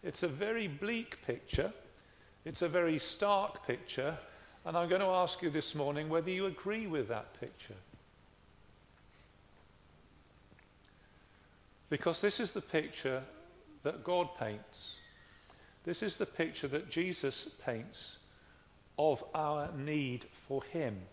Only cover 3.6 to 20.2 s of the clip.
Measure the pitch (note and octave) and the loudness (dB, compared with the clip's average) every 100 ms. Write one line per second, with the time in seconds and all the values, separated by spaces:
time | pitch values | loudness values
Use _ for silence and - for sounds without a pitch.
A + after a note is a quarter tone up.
3.6 | - B2 - - C3+ D#3+ - - - - | -2 -2 -2 -2 -2 -2 -10 -18 -20 -10
4.6 | E3+ E3 E3+ F3+ G3 F#3 F3+ - E3+ D3+ | -2 0 4 4 6 6 4 2 0 0
5.6 | - D3+ C#3+ D3 D#3 D#3+ E3 F#3 F#3+ - | -2 0 0 0 2 2 2 0 0 -2
6.6 | F#3+ A3 G#3+ D#3 G#2+ A2+ - - - - | -2 -2 0 0 0 -2 -4 -10 -10 -10
7.6 | - F#2+ - - - - - - - - | -14 -14 -16 -20 -20 -20 -20 -20 -20 -20
8.6 | - - - - - - - - - - | -20 -20 -20 -20 -20 -20 -20 -20 -20 -20
9.6 | - - - - - - - - - - | -20 -20 -20 -20 -20 -20 -20 -20 -20 -20
10.6 | - - - - - - - - - - | -20 -20 -20 -20 -20 -20 -20 -20 -20 -20
11.6 | - - - C#3+ - E3 G#3 - A3 G#3 | -20 -20 -4 2 2 4 2 2 -2 -2
12.6 | - D#3+ D3 - C3+ C3 C3 - - - | 0 0 0 -2 -2 -2 -4 -14 -20 -20
13.6 | - - C#3+ D#3 E3+ F3+ E3+ - A2 G#2 | -20 -4 -4 -2 0 2 2 0 -4 -4
14.6 | - - - - - - - - - - | -10 -14 -12 -12 -16 -20 -20 -20 -20 -20
15.6 | - - - F3 G#3+ - G3+ - D#3+ - | -20 -10 -6 -2 -2 0 -4 2 0 0
16.6 | C#3+ C#3+ - E3 F#3 F3 C#3 - - - | -2 -2 -2 0 0 0 -2 -2 -10 -6
17.6 | - A#2 A#2 - - - - - - - | -4 -2 -4 -12 -14 -14 -20 -20 -20 -20
18.6 | - - - - D#3 C3 - D#3+ D3+ D3 | -20 -20 -12 4 6 6 0 0 0 0
19.6 | D3 D3 C#3+ D3+ C3+ B2 | -2 -4 0 0 0 -2